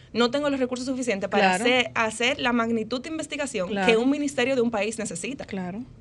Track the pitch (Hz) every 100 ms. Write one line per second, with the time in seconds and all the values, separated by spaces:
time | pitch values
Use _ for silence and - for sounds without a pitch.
0 | - 214 240 277 294 269 254 254 254 262
1 | 240 196 190 202 190 185 240 254 240 -
2 | 226 220 247 277 262 240 226 233 220 254
3 | 320 320 294 294 285 214 180 202 190 226
4 | 254 294 285 262 247 269 233 226 202 220
5 | 202 170 208 277 - 196 180 190 262 -